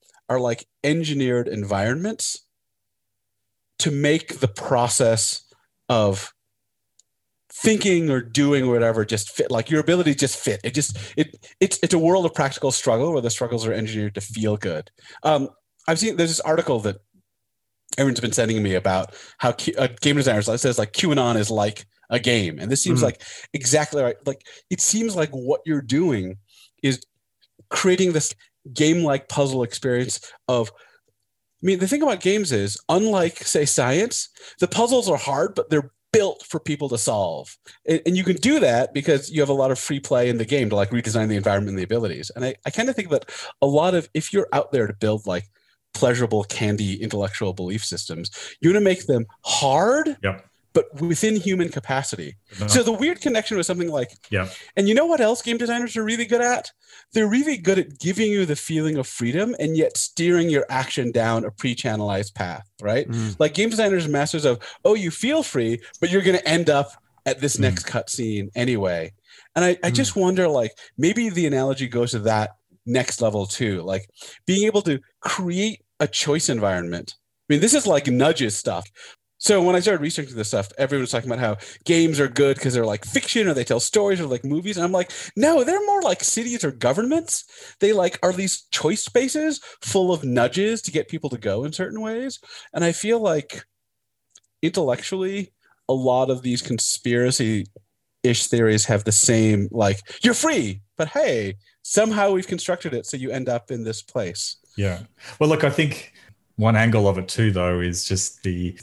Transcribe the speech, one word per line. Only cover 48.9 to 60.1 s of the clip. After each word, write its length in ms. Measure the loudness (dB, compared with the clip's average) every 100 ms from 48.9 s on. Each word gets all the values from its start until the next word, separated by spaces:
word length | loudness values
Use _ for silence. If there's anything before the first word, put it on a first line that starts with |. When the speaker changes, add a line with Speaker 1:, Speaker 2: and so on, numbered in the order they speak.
| 2 0
Speaker 1:
them 200 | 0 -2 _
hard, 720 | -4 0 2 4 4 2 0 -2
Speaker 2:
Yep. 220 | -4 -4 -10 _ _
Speaker 1:
but 260 | 0 0 -2
within 360 | -2 0 0 0
human 320 | 0 -2 -2
capacity. 640 | -4 -4 -2 -4 -8 -10 -16 _
Speaker 2:
Uh-huh. 160 | -6 2
Speaker 1:
So 140 | 2
the 100 | 2
weird 280 | 0 -2 -2
connection 360 | -2 -2 -2 -2
with 100 | -2
something 220 | -2 -2
like, 220 | -2 -4 -8 -6
Speaker 2:
Yeah. 180 | -4 -4 -8 -6 0
Speaker 1:
and 120 | 2
you 60 |
know 120 | 4 4
what 140 | 2
else 220 | 2 0
game 160 | -2 -4
designers 380 | -2 -4 -4 -4
are 80 |
really 200 | -4 -4
good 160 | 0 0
at? 300 | 2 -2 -6 -18 _ -20 _
They're 160 | 0 2
really 300 | 2 2 0
good 200 | 2 2
at 200 | 0 -4
giving 320 | -4 0 0
you 160 | 2 0
the 100 | -2
feeling 400 | -2 -2 0 -2
of 100 | -4
freedom 480 | -4 -2 0 -2 -2
and 160 | -2 2
yet 220 | 0 0
steering 500 | -6